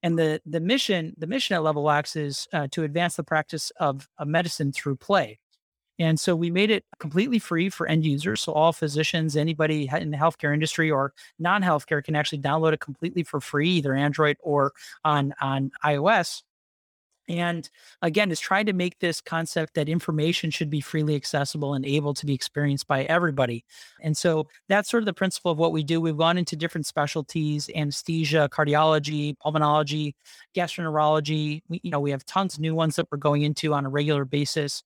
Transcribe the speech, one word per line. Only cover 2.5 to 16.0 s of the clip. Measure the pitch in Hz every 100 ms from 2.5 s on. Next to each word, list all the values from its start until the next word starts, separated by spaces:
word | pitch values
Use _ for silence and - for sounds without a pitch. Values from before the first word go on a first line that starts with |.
uh, | 156 139
to | -
advance | 156 151 175 -
the |
practice | 156 156 151 160 - -
of, | 156 135 - _
of | 147
medicine | 165 170 - 143
through | - 147 135
play. | - 196 120 107 _ _ _ _ _ -
And | 165 160
so | - 170
we | 170
made | 175 214
it | 208 _ -
completely | 151 156 247 233
free | - 165 190
for | - -
end | 160 156
users. | 143 170 214
So | -
all | 151 160
physicians, | 160 156 143 156 170 160 147
anybody | 156 151 156 156 139
ha-, | 156
in | 156
the | 147
healthcare | 160 - 147
industry | 147 156 - 160
or | 143 139 _ - _
non-healthcare | 170 202 185 151 - 151
can | 143 151
actually | 147 151
download | 139 156 160
it | 151
completely | - 135 170 180
for | 160 147
free, | - 143 160
either | 180 143 135
Android | 147 143 151 147
or | 165 143 139 - - -
on, | 156 147 139 -
on | 135 135 135 -
I | 147
O | 143